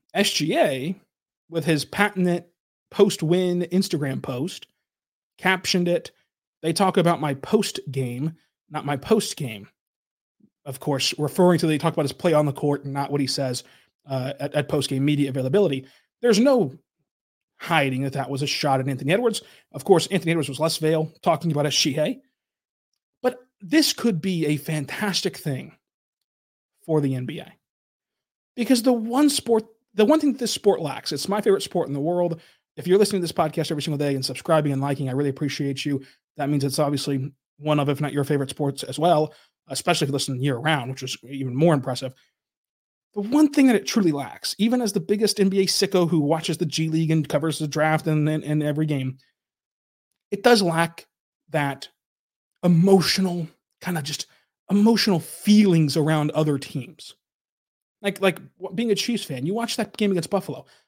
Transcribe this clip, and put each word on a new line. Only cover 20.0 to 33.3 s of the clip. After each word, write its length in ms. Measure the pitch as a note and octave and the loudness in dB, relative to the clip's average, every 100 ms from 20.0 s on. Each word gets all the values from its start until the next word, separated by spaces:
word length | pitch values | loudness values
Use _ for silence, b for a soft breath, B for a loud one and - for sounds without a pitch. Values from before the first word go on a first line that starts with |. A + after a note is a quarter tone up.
| - | 4
Anthony 240 | F#3+ E3+ | 0 0
Edwards 160 | E3 C#3+ | 0 -2
was 120 | C#3 | -2
less 180 | D#3+ - | -2 0
veiled 420 | D#3 D#3+ D#3+ - | 0 0 -2 -2
talking 300 | F3+ D#3+ E3+ | 0 0 0
about 140 | D3 D3 | 0 0
S 100 | - | 0
G 220 | D#3 C#3+ | 0 0
A. 220 | D3+ - _ _ _ _ _ _ _ _ _ _ | -2 -4 _ _ _ _ _ _ _ _ _ _
But 200 | B3 B3 _ _ | -6 -6 _ _
this 320 | F3+ D#4+ - | 0 2 2
could 300 | - A#3 E3 | 0 0 0
be 240 | F#3+ E3+ D3+ | -2 0 0
a 100 | D3 | -2
fantastic 800 | - D#3 C3+ - G3+ E3+ F3+ - | -4 -6 -6 -6 -4 -2 -4 -6
thing 400 | D#3 C3 C3+ - _ _ _ _ _ _ _ _ _ _ - | -6 -6 -8 -18 _ _ _ _ _ _ _ _ _ _ -2
for 140 | D#3 | 0
the 140 | C#3 | 0
N 120 | C3 B2+ | -2 -8
B 140 | D3+ | -10
A. 120 | - - _ _ _ _ _ _ _ _ _ - | -14 -20 _ _ _ _ _ _ _ _ _ -4
Because 260 | A#3 A#3+ | 2 2
the 100 | B3+ | 4
one 360 | A#3+ A3 B3+ D4 | 2 0 2 2
sport, 340 | - - A3 A3 _ _ | 2 0 0 0 _ _
the 100 | G#3 | 2
one 160 | G#3+ D#4 | 4 4
thing 120 | D4 | 2
that 60 | - | -2
this 140 | B3 | -4
sport 280 | - B3+ - | 0 2 2
lacks, 320 | D3+ - - | 0 -8 -8
it's 160 | C#3+ - | -6 -4
my 120 | G#3 | 0
favorite 220 | G#3 G3 | 2 2
sport 260 | - F3 C#3 | 0 -4 -2
in 60 | |
the 60 | C#3+ | -2
world. 400 | D#3 F3 F3 E3 b b b - | -2 0 0 -4 b b b -6
If 100 | F3 | 2
you're 120 | G3 | 4
listening 220 | G3+ G3 | 4 0
to 40 | |
this 80 | E3+ | -2